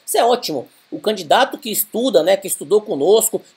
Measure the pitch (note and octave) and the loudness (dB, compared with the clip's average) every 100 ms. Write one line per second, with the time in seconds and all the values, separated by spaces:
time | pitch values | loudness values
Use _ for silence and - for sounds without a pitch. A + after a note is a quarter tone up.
0 | - G#4+ A#3+ A#3+ - C#3 G#2 _ - - | -4 0 2 0 -2 -8 -10 _ -16 -6
1 | G#3 G3+ D3+ G3+ C4 - A3 F#3+ - G#3+ | -4 -4 2 2 2 -4 -8 -6 -4 -2
2 | B3+ F#3 E3 F#3+ F#3+ - D3+ G#3 G#3+ D3 | 2 2 2 0 -2 -8 0 0 0 -2
3 | D#3+ A3 G#3+ - - | 4 4 2 -6 -10